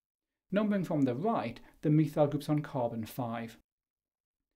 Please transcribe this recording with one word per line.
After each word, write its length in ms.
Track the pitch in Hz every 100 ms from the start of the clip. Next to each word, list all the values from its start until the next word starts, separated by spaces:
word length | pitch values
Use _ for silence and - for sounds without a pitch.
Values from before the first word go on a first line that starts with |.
| _ _ _ _ -
Numbering 320 | 190 214 202
from 180 | 160 156
the 140 | 131 120
right, 420 | 208 214 - - - _
the 80 | 160
methyl 380 | 151 151 156 147
group's 200 | 143 151
on 140 | 151
carbon 420 | 151 135 120 113
five. 540 | 110 - 120 117 113 - _ _ _ _ _ _ _ _ _